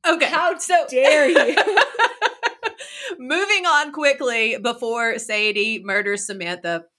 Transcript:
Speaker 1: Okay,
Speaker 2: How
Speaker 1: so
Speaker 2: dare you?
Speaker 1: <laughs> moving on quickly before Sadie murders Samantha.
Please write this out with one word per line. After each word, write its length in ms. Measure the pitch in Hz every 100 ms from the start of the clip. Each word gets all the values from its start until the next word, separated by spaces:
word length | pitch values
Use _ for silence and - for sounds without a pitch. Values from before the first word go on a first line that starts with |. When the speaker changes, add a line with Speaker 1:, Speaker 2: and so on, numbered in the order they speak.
| -
Speaker 1:
Okay, 200 | 339 -
Speaker 2:
How 280 | 302 349 339
Speaker 1:
so 280 | - 349 294
Speaker 2:
dare 400 | 254 277 302 277
you? 260 | 302 240 285
Speaker 1:
<laughs> 1600 | - 392 554 - 480 - 440 - 453 - 453 440 - 539 554 359
moving 480 | 254 330 403 403 359
on 280 | 294 302
quickly 640 | 302 294 277 262 233 226 220
before 600 | 226 233 233 233 226 226
Sadie 640 | 226 214 214 208 214 220
murders 440 | 196 196 202 202 202
Samantha. 560 | 196 175 175 170 170 165